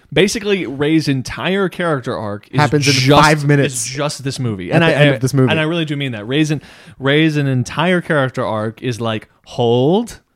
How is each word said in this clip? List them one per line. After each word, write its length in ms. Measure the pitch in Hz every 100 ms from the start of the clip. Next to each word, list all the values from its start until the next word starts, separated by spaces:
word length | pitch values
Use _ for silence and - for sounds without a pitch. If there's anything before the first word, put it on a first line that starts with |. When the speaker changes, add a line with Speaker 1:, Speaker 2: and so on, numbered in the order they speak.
| -
Speaker 1:
Basically, 540 | 139 202 233 202 196 120
Rey's 420 | 135 147 160 151
entire 640 | 135 - - 143 190 185
character 480 | - 175 143 127 90
arc 300 | 107 101 -
is 100 | -
Speaker 2:
Happens 280 | 143 151 135
in 60 |
Speaker 1:
just, 280 | 135 127 147
Speaker 2:
five 240 | 151 151 143
minutes. 300 | 143 139 127
Speaker 1:
is 100 | 117
just 380 | 131 147 -
this 160 | 135 127
movie. 320 | 123 98 90
Speaker 2:
At 100 | 127
Speaker 1:
And 20 |
Speaker 2:
the 40 | 165
Speaker 1:
I, 40 | 139 147
Speaker 2:
end 100 | 135
of 60 |
this 140 | 131 139
movie. 160 | 131
Speaker 1:
and 80 | 160
I 40 |
really 220 | 156 170 156
do 100 | 143
mean 180 | 135
that. 140 | 110 104
Rey's 240 | 143 151
en-, 100 | 151 - - - -
Rey's 400 | 135 151 160 147
an 80 | 139
entire 560 | 127 120 - 170 180
character 420 | - 151 131 131
arc 380 | 101 110 110 110
is, 180 | 131 110
like, 300 | 117 110 - _ -
hold 760 | - 117 123 135 196 233 - _